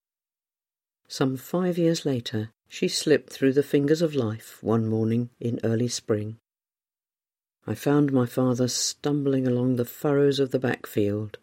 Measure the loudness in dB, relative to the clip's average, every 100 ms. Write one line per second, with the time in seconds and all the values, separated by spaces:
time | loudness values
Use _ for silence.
0 | _ _ _ _ _ _ _ _ _ _
1 | -10 -2 -2 -2 -4 -2 0 2 2 2
2 | 0 -2 -2 -6 -6 _ _ -4 -2 0
3 | 2 2 2 0 2 2 2 2 4 2
4 | 2 0 -2 -4 -12 -8 0 0 2 0
5 | 0 0 -2 -6 -4 -2 0 0 -2 -4
6 | -2 -2 -4 -12 _ _ _ _ _ _
7 | _ _ _ _ _ _ -8 -4 0 2
8 | 4 2 0 0 0 2 0 -2 -6 -4
9 | -4 -2 0 0 0 0 0 0 -2 -4
10 | 0 2 2 2 0 0 -2 -4 -4 -2
11 | 0 -2 -6 -10